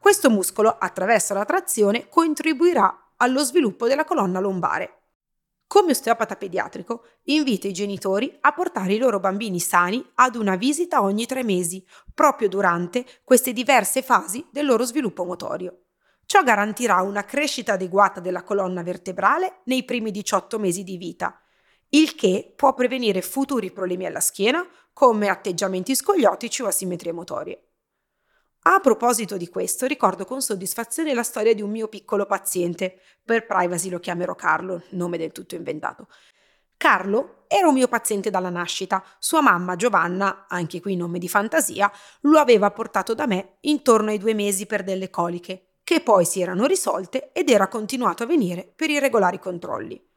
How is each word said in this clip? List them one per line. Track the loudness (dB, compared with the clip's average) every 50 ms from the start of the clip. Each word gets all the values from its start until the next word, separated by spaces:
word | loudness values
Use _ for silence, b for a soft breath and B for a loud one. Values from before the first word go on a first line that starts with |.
| _
Questo | 4 4 6 4 4
muscolo, | 4 4 0 -2 -2 2 2 2
attraverso | 4 2 -2 -4 -4 -4 0 2 2 2 2 0 -2
la | -4 -2
trazione, | 0 0 -2 -2 -2 0 2 2 2 2 0 -4 _
contribuirà | 2 2 2 4 0 -2 -2 -2 0 2 2 2 4 4 2 2 0 -2 _ _ _ _
allo | 0 2 2 0 -2
sviluppo | 2 2 2 2 2 0 -2 -2 0
della | 0 0 0
colonna | -2 0 0 0 0 0 -2
lombare. | -2 -2 -2 -2 -2 -2 -2 -2 -6 -8 _ _ _ _ _ _ _ _ _ _ _ _ _ _ _
Come | _ 4 4 4 4 2
osteopata | 0 2 0 0 0 0 -6 -6
pediatrico, | -10 -10 -8 -4 -6 -6 -6 -8 -14 -10 _ -10 -12 b b b b b
invito | -2 0 0 2 0 -2 -2 -2
i | -6 -6
genitori | -4 -6 -6 -6 -6 -4 -2 -2 0 -2 -4 -8 _
a | _ -2 0
portare | 0 -4 -4 -4 -4 -2 0 0
i | 2
loro | 2 2 0 2
bambini | -2 -2 -2 -2 -4 -4 -4 -4
sani | -4 2 2 2 2 2 0 -4 -6 _ _
ad | 2 2 2 2
una | 0 0 0 0 0
visita | 0 0 0 0 -2 0 0 0
ogni | 2 2 0 -2 -2
tre | -4 -4 -4
mesi, | -2 0 0 0 0 -4 -6 -10 b b b b b b -2
proprio | 2 2 2 4 2 -2 -2
durante | 0 2 0 2 2 0 -2 -2 -4 -6 -6 b b b b
queste | 4 4 4 4 0
diverse | -4 -4 0 4 4 4 4 2 -2 -4 0
fasi | 2 2 2 2 0 -10 -10 -10 _
del | _ -4 0 2
loro | 2 2 2
sviluppo | 0 -2 -2 -4 -4 -4 -6 -6
motorio. | -6 -6 -8 -8 -8 -8 -8 -8 -10 -14 _ _ _ _ _ _ _ _ _ _ _
Ciò | 4 4 6
garantirà | 6 4 2 2 -2 -2 -4 0 2 2 2
una | 2 0 -4 -6 -8
crescita | -6 -4 -2 -2 -2 -4 -6 -4 -4 -2
adeguata | -2 -2 -2 4 4 4 4 4 -2
della | -8 -6 -6 -6 -6
colonna | -4 -2 -2 -2 -2 -4 -6 -6
vertebrale | -8 -8 -8 _ -12 -8 0 2 2 2 2 -2 -4 -6 _ _
nei | -4 -4 -4 -4
primi | -4 -6 -4 -4 -6
diciotto | -6 -6 -6 -2 -2 -2 -2 -2 -8 -4
mesi | -2 -2 -2 -2 -6
di | -10 -12 -10
vita, | -10 -12 -10 _ -8 -8 -8 _ _ _ _ _ _ _ _ _ _ _
il | 4 4 4 4 0
che | 0 0 2 2 2 -4 -8 _
può | _ 2 2 2
prevenire | 2 0 -2 -2 -2 -2 -2 -2 -2 -4
futuri | -6 -4 -4 -4 -2 -2 -4 -4 -6
problemi | -8 -6 -6 -6 -4 -4 -6
alla | -8 -6 -4
schiena, | -4 -4 -2 0 0 0 0 0 -2 -6 b b b b b
come | 4 4 4 6 4 2 0
atteggiamenti | 0 -2 -2 -8 -4 -4 -4 -2 -2 -4 -2 -2 -2
scoliotici | -4 0 0 2 4 4 4 4 2 -6 -8 -8 -6
o | -4 -4
asimmetrie | -4 -4 -4 -4 -8 -6 -8 -8
motorie. | -10 -10 -10 -8 -8 -8 -8 -10 -12 -16 _ _ _ _ _ _ _ _ _ _ _ _ _ _ _ _ _ _ _ _ _ 4
A | 4 6
proposito | 6 4 2 4 2 0 0 0 -4 -6 -6 -8
di | -8 -8
questo, | -6 -6 -4 -4 -4 -4 -4
ricordo | -4 -4 0 0 0 0 0 -8
con | -10 -8 -6
soddisfazione | -4 -6 -6 -6 -6 -8 -8 -8 -8 -8 -6 -4 -2 -2 0
la | -2
storia | -2 -4 -4 0 2 2 2
di | 2
un | 0 -6
mio | -6 -6 -8 -8
piccolo | -10 -14 _ -4 -2 -2 0
paziente, | 0 -2 -4 -2 -4 -4 -2 -2 -2 -2 -4 -6 -6 -6 b b b b b _
per | -2 -2 -2 0
privacy | 0 0 0 0 0 0 -4 -6 -6
lo | -6 -8
chiamerò | -6 -6 -6 -6 -4 -6 -6
Carlo, | -4 0 0 0 0 -2 -6 -8 -8 -10 _
nome | -6 -6 -4 -4 -4 -6
del | -6 -8
tutto | -10 -12 -16 _ -12
inventato. | -12 -8 -8 -8 -6 -6 -8 -8 _ -18 _ b b b b b b b b b b b b _
Carlo | _ 0 2 2 2 0 0 -2 -2 -2 -4 -10 _ _ _
era | 0 2 4 4
un | 4
mio | 4 2 2
paziente | 0 -2 -2 -2 -4 -2 -4 -2
dalla | -2 -2 -4 -2
nascita. | -6 -6 -6 -6 -6 -8 -4 -4 -4 -4 b b b b
Sua | -6 0 0 4
mamma, | 4 4 4 4 2 -4 -4
Giovanna, | 0 0 2 2 2 2 2 -2 -2 -2 -2 -4 -6 -12 _
anche | -6 -6 -6 -4 -6 -8
qui | -6 -4 -4
nome | -4 -4 -4 -6 -6
di | -6 0
fantasia, | 0 0 0 2 0 0 0 0 -2 0 -2 -2 B B B B B B
lo | _ 6 6 6
aveva | 8 8 6 6 6 2
portato | 0 -2 -12 -4 _ -4 -2 -2 -2
da | -2 0 0
me | 0 -2 -4 -6 _ _
intorno | _ -2 -2 0 4 4 4 6 4 2
ai | -2 -2
due | -2 -2 -2
mesi | 0 0 -2 -2 -4 -4
per | -4 -6 -6 -4
delle | -4 -4 -6 -6 -8
coliche, | _ -4 -2 -2 -4 -6 -10 -12 -14 -14 _ _ _ _ _
che | 0 0 0
poi | 4 4 4 4 4
si | 4 0 -2
erano | -4 -2 0 0 2
risolte | 2 2 0 0 -2 -2 -4 -6 -6 -8 -8 -8 -6 _
ed | -2 2 4
era | 4 4 4 2
continuato | -2 -6 -6 -6 -4 -2 0 -2 -2 -2 -4
a |
venire | 0 2 2 2 0 -2 -6 -10 _ _
per | _ -2 0
i | 0 2
regolari | 0 2 2 4 2 2 0 -2
controlli. | -8 -10 -10 -10 -8 -8 -8 -8 -8 -10 -14 -16 _ _ _